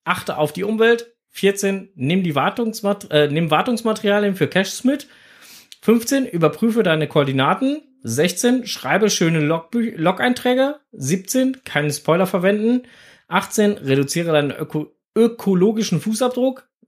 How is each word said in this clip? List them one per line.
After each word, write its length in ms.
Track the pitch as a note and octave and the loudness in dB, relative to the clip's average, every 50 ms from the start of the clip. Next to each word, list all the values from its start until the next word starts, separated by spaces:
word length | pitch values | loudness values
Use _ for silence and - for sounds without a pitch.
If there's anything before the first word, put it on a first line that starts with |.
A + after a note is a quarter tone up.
| _ | _
achte 320 | - F3 - - - - | -4 -4 -4 -4 -6 -2
auf 160 | D3+ D#3 D3 | -2 -2 -2
die 100 | - F3+ | -2 -6
Umwelt. 460 | G3 G#3 A3 G#3+ A3+ A#3 A#3 A#3 - - _ _ _ _ _ | -6 -4 0 2 4 4 4 2 -2 -10 _ _ _ _ _
Vierzehn, 540 | - F#3+ G3 G3 G3+ G#3 G3 G3 F#3+ F#3+ - _ | -2 0 0 0 0 -2 -2 -2 -4 -8 -14 _
nimm 280 | - B2+ C#3+ F3+ G3 | -6 -2 0 0 0
die 120 | F3+ E3+ C#3 | 0 0 0
Wartungsmat-, 760 | C#3 C#3+ F3+ A#3 - A#3 A3 A3 - G3+ G3+ G3+ G3+ - - | 0 0 0 0 -2 -4 -4 -4 -4 -2 -2 -2 -4 -4 0
äh, 180 | D3+ D3 D3 D3 | 2 2 4 4
nimm 220 | C#3+ E3 E3+ D3+ | 2 -2 0 2
Wartungsmaterialien 840 | D#3 D#3+ - C4 A#3 A3 A#3 A3 G#3+ A3 - G3+ G3+ G#3 G#3 G3+ F#3 | 2 2 2 0 -2 0 0 -2 -2 0 0 0 2 2 2 0 0
für 120 | F#3+ D#3 - | 0 -2 0
Caches 360 | - F#3 G3 - - - - | 0 0 -2 0 -6 -2 -2
mit. 240 | B3 D4 D4 - - - _ - - - - - - - - - _ - - | -2 -2 -2 -6 -14 -20 _ -20 -20 -20 -20 -20 -20 -20 -20 -20 _ -20 -4
Fünfzehn, 460 | - - A3+ A3+ A3+ - C#4 C4+ C4 | 2 2 2 2 2 0 -2 -2 -2
überprüfe 560 | - - E3+ E3+ D3+ E3 - A3+ A#3 G#3+ A#3 | -2 0 0 0 0 2 2 0 0 2 2
deine 260 | G3 F3+ D#3+ D#3 D3+ D3 | 2 2 2 0 0 0
Koordinaten. 720 | - D#3 C#3+ C3+ C3+ C3+ C3+ D3+ F#3+ F#3+ C4+ C4+ C#4+ D#4 - _ _ _ | 0 0 0 2 0 0 2 2 0 0 0 -2 -2 -4 -8 _ _ _
Sechzehn, 640 | - A2+ A2+ C3+ E3 F3+ F3+ - - A#3+ B3+ C4 - | -8 -4 0 0 0 0 0 0 0 0 0 0 -2
schreibe 420 | G3+ - - - C3 D#3 G3 A3 G3+ | -6 -10 -8 -2 -2 0 2 2 0
schöne 320 | - - F3+ E3 E3 D#3+ | 2 2 0 2 2 2
Logbü-, 560 | D3 D3 E3 E3 - - - A#3+ A3+ A#3 - | 0 0 -2 -2 -4 -6 -4 -4 -4 -4 -4
Log-Einträge. 800 | - D#3 F3 F#3 - - B3 B3 - - B3 B3 C4 C4 C#4 D4+ D4 _ _ | -2 -2 -2 0 0 0 0 0 0 0 0 2 2 0 0 -2 -8 _ _
Siebzehn, 640 | - F3 C3+ C3+ F3+ F#3 F#3+ - - B3+ C4 C4 C4 - _ | -14 -8 -2 -2 -2 -2 -2 -2 -2 0 0 0 -2 -6 _
keine 260 | - - D3 D3 D3 | -6 -4 -2 -2 -2
Spoiler 360 | C#3+ - - - D#3+ F#3 F#3+ | -4 -2 0 0 2 2 2
verwenden. 560 | F#3 - F#3 F3 G3 G#3 G#3 A3 A3+ B3 B3+ B3 - - - - - - _ _ - | 0 0 0 2 2 2 2 2 0 0 0 -2 -8 -18 -20 -20 -20 -20 _ _ -2
Achtzehn, 500 | E3+ G3 - - - - G#3 G#3 G3+ - | -2 -2 -2 0 0 0 2 2 0 -2
reduziere 540 | D3+ C3+ C3+ C#3 C#3 C#3 - E3+ E3+ E3+ | -2 0 0 2 0 0 -2 -4 0 2
deinen 200 | D#3 D3 C#3+ C#3+ | 2 2 2 0
öko-, 400 | - - D#3 - - D3+ D3+ - _ _ _ _ _ | -4 -6 -8 -6 -6 -6 -6 -8 _ _ _ _ _
ökologischen 840 | - A#3 A#3 A#3 - - G3 F#3+ F3+ F3+ A3 G#3+ A3+ G3+ - F3+ D3 | 2 2 2 2 -2 0 0 2 4 4 2 2 0 -2 -2 -2 -2
Fußabdruck. 640 | - G#3+ A3 - B3+ B3 B3 B3 B3+ C4 B3+ - - _ _ _ _ | -2 -4 -2 0 0 0 0 0 -2 -2 -2 -4 -14 _ _ _ _